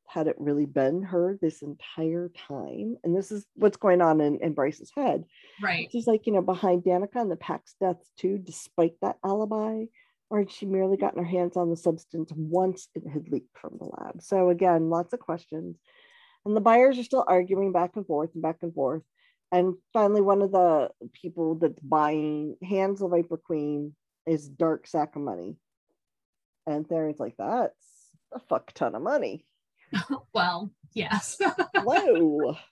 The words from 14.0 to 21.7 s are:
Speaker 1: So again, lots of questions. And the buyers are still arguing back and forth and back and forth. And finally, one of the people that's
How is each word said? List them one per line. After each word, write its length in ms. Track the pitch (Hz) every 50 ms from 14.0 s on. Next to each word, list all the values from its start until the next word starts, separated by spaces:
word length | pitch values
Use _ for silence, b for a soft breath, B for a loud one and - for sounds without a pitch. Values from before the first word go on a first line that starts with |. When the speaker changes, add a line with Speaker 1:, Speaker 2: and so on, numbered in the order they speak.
| - - - 170 -
Speaker 1:
So 260 | - 208 190 185 180
again, 400 | 175 170 190 180 170 165 160 165
lots 220 | 165 170 175 - -
of 80 | 247
questions. 560 | - - 165 170 - _ 156 160 175 175 170 _ b b b b b b b b b b b b b
And 120 | 208 214
the 40 | 220
buyers 380 | 196 226 226 240 254 269 262 247
are 60 | 233
still 200 | - 262 262 - -
arguing 420 | 185 185 185 185 196 190 196 196
back 220 | 185 175 175 175 -
and 120 | 214 190
forth 240 | - 151 147 156 165 _
and 80 | 165 160
back 140 | 160 160 _ 175
and 100 | 170 165
forth. 280 | - 135 127 147 160 - _ _ _ _ _ _ _ _ - 180
And 220 | 180 180 185 180 - _ _ -
finally, 300 | 226 214 202 208 208 196
one 180 | 202 196 196 196
of 80 | 190
the 380 | 196 185 180 170 160 151 123 - - _ 117 120 _
people 440 | - - 175 170 175 165 160 165
that's 220 | 160 170 156